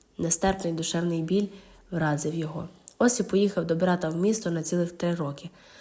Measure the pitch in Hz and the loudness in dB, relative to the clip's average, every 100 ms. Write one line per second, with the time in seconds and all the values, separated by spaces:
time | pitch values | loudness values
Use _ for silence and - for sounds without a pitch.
0 | - - 165 - 196 190 170 165 160 170 | -20 -6 2 4 4 0 -2 -2 -2 -2
1 | 175 165 165 190 202 - - - - 127 | 0 -2 0 0 0 -6 -20 -20 -8 -2
2 | 151 147 156 165 156 165 - - - - | 0 0 -2 -4 -6 -6 -12 -12 -12 2
3 | 240 240 196 190 202 190 165 165 180 175 | 2 4 2 2 2 2 0 2 2 2
4 | 160 165 196 214 175 165 156 175 175 175 | 0 0 2 2 0 -2 -2 -2 -2 -2
5 | 175 170 143 143 170 - - - | -2 -2 -4 -6 -14 -20 -20 -20